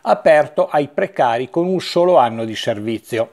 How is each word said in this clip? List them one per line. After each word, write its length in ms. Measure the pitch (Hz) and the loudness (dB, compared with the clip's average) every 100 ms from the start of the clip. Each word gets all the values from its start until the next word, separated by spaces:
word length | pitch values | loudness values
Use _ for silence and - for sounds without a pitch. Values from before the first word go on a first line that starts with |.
aperto 640 | - - 170 151 147 - 185 | -2 2 4 4 2 -2 -2
ai 200 | 151 139 | -2 -2
precari 600 | - 190 - 127 117 127 | -4 -4 -2 0 -2 -4
con 160 | 170 180 | -4 -2
un 140 | 185 | -4
solo 380 | - 180 175 175 | -2 0 4 4
anno 280 | 120 113 113 | 4 0 -8
di 100 | 107 | -6
servizio. 760 | - 104 110 110 - 113 117 | -6 -6 -6 -8 -6 -6 -6